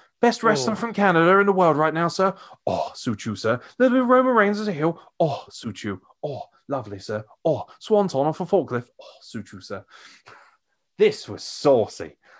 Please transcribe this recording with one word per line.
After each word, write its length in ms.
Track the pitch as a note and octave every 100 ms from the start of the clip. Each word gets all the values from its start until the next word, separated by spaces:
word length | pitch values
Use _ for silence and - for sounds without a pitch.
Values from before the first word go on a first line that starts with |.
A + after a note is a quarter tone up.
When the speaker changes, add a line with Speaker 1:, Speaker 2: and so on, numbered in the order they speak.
| _ _
Speaker 1:
best 200 | A#3+ A3+
wrestler 300 | A3+ C#3+ C3
Speaker 2:
Oh. 40 | G#3+
Speaker 1:
from 180 | A#3
Canada 440 | G3+ G3+ E3 E3 G3
in 60 |
the 80 | G3+
world 240 | F#3 E3+ D3
right 160 | D#3
now, 160 | D#3+ E3+
sir. 260 | - F#3+ F#3 - - -
Oh, 260 | F#2 -
suit 320 | - - G#2+ A#2
you, 100 | G2+
sir. 240 | A2 B2 - -
Little 220 | B3+ B3+
Roman 340 | B3 B3+ B3+
Reigns 240 | A#3 G3+ G#3
as 100 | G#3+
a 40 |
heel. 300 | D3+ D#3+ E3 - _
Oh, 240 | D#3+ A#2 -
suit 340 | - A2+ G2+
you. 160 | G#2+ F#2+ _ _
Oh, 220 | D3 C3 - _ -
lovely, 320 | C#3 G#2+ G2
sir. 280 | - G#2+ - _
Oh, 220 | E3 C#3+ - -
swanton 480 | - G#3+ F#3+ C3+ D3
off 140 | D3+
a 60 | F3
forklift. 420 | G3 B2+ A#2+ - _
Oh, 140 | - -
suit 320 | - A2+ F#2+
you, 80 | G2
sir. 240 | - G2 - - - - - - - _ _ _ _ -
This 320 | G#3 - -
was 140 | G2+
saucy. 720 | - - D3+ B2+ G2+ - D#2+ - _ -